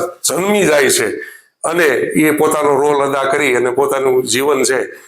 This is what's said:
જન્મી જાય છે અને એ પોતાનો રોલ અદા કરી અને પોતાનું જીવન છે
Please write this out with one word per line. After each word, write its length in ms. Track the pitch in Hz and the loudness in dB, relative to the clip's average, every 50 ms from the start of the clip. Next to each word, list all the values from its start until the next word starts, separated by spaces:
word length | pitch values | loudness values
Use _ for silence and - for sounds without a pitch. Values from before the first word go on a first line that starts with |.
| 127 120 - - - | -2 -4 -8 -6 -6
જન્મી 400 | - 131 156 185 202 208 208 185 | -4 -2 -2 0 0 0 2 2
જાય 260 | 156 151 147 139 123 | 2 2 2 2 2
છે 260 | - - 120 104 90 - - - - - _ _ _ _ - | 2 0 -2 -2 -4 -8 -12 -14 -18 -20 _ _ _ _ -6
અને 200 | 147 165 175 170 147 127 107 - - - | -4 -2 0 2 2 2 0 -2 -2 0
એ 140 | - 156 156 | 0 2 2
પોતાનો 500 | 151 151 156 156 156 151 147 147 143 131 | 2 2 2 0 2 0 2 2 2 2
રોલ 240 | 143 147 147 143 139 | 2 2 2 0 0
અદા 260 | 139 139 139 139 135 | 0 -2 -2 -2 -2
કરી 240 | 139 147 147 135 123 | -2 0 0 0 0
અને 160 | 123 120 127 | 0 0 0
પોતાનું 520 | 120 131 139 139 139 135 131 139 127 127 127 | 0 0 0 0 0 0 0 2 2 0 0
જીવન 400 | 117 110 123 139 147 147 135 127 | 0 -2 -2 0 0 0 0 0
છે 300 | 127 135 123 101 - - - - | 0 0 -2 -4 -6 -10 -18 -20